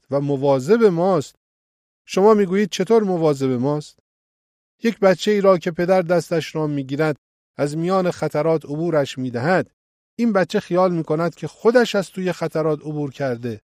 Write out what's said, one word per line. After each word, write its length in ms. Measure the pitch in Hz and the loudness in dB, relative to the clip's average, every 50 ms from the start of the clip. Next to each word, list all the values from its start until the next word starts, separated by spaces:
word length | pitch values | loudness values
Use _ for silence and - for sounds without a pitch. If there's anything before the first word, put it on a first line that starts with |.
| _ - | _ -4
و 100 | 127 143 | -4 -2
مواظب 640 | 143 143 143 131 135 143 139 135 127 151 220 240 226 | -2 -2 -4 -2 2 2 2 2 2 2 2 4 4
ماست، 520 | 208 175 165 175 196 185 156 131 - _ _ _ _ _ _ _ _ _ _ _ _ _ _ _ | 2 2 2 0 2 0 0 -2 -4 _ _ _ _ _ _ _ _ _ _ _ _ _ _ _
شما 280 | - - 185 190 214 220 | -6 -2 2 4 6 6
می‌گویید 360 | 208 202 170 185 202 214 - | 4 2 0 0 -2 -2 -2
چطور 320 | - - 185 - 226 226 214 | -2 -4 0 2 2 2 2
مواظب 480 | 190 185 165 160 151 147 135 135 131 | 2 -2 0 2 0 0 2 0 -2
ماست؟ 480 | 127 120 127 143 147 151 147 - _ _ _ _ _ _ _ _ _ _ _ _ _ _ _ _ _ _ - | 0 0 0 -2 -2 -2 -6 -10 _ _ _ _ _ _ _ _ _ _ _ _ _ _ _ _ _ _ -4
یک 160 | 233 - - | -4 -2 2
بچه 320 | 202 190 185 - - 208 | 2 2 2 2 0 0
ای 100 | 214 202 | 0 2
را 180 | 190 196 190 170 | 4 4 4 4
که 120 | - 185 | 2 -6
پدر 320 | 160 180 175 175 190 190 175 | -4 -4 0 2 2 2 2
دستش 520 | 160 180 170 156 - 175 160 143 - - | 2 0 -2 0 -2 -4 -4 -4 -4 -6
را 120 | 160 156 | -4 -4
می‌گیرد، 500 | 151 147 143 135 127 143 139 156 156 143 _ _ _ _ _ _ _ _ | -4 -4 -6 -6 -6 -4 -2 -2 -2 -2 _ _ _ _ _ _ _ _
از 200 | - 139 147 147 | -4 -4 -4 -2
میان 340 | 160 165 175 190 190 180 175 | -4 -2 0 0 0 0 0
خطرات 540 | - - 160 151 - 151 151 165 160 151 - | -2 -2 -6 -4 -2 -2 0 0 0 0 -2
عبورش 540 | 143 143 156 165 175 156 147 139 - - 131 | -6 -6 -4 -4 0 0 0 0 -2 -4 -8
می‌دهد، 520 | 127 127 117 117 120 165 185 170 131 _ _ _ _ _ _ _ _ _ _ - | -8 -6 -6 -4 0 0 0 0 0 _ _ _ _ _ _ _ _ _ _ -2
این 140 | 233 233 202 | -2 0 2
بچه 280 | 190 175 - - 202 | 0 0 0 -2 -4
خیال 320 | - - 180 180 185 185 175 | -4 -2 0 2 2 2 0
می‌کند 400 | 165 151 - 156 160 170 170 - | -2 -2 -2 -2 -2 -2 -4 -6
که 140 | - - 151 | -6 -12 -12
خودش 460 | - _ - - 240 254 233 - - | -12 _ 0 2 4 4 2 2 0
از 160 | 202 175 - | -4 -4 -4
توی 220 | - 185 185 180 170 | -8 -6 -4 -4 -4
خطرات 480 | - 170 156 - 160 156 160 151 147 | -4 -6 -4 -4 -2 -2 -2 -2 -2
عبور 320 | 151 156 151 151 147 139 - | -4 -8 -6 -6 -6 -8 -6
کرده. 480 | - 143 131 120 117 120 120 110 104 _ _ | -6 -4 -4 -4 -4 -6 -8 -10 -10 _ _